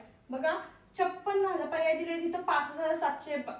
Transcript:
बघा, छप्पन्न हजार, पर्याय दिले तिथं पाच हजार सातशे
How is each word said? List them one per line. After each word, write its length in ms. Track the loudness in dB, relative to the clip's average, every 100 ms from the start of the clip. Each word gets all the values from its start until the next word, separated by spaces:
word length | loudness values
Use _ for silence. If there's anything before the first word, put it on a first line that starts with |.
| -12 -20 -10
बघा, 280 | -2 0 0 -4 -16 -10 0
छप्पन्न 480 | 0 0 0 2 2
हजार, 200 | 0 0
पर्याय 280 | 2 2
दिले 260 | 2 0 -2
तिथं 220 | -2 -2
पाच 280 | 2 2 2
हजार 240 | 0 0
सातशे 420 | 2 0 -2 -4 -4 -4